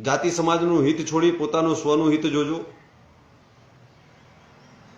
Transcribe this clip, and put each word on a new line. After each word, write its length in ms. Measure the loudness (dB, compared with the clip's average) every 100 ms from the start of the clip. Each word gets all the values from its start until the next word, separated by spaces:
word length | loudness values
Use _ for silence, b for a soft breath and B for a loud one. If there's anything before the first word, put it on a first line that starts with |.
| -2
જાતિ, 260 | 0 0
સમાજનું 520 | -2 0 2 2 2
હિત 280 | 2 0 -2
છોડી 200 | 0 2
પોતાનું 440 | 0 -2 0 0 0
સ્વનું 360 | 0 2 2
હિત 140 | 2 0
જોજો. 400 | -2 -2 -4 -10 -18 -20 _ -20 _ _ _ _ _ _ -20 -20 _ _ _ -20 -20 -20 -20 -20 -20 -20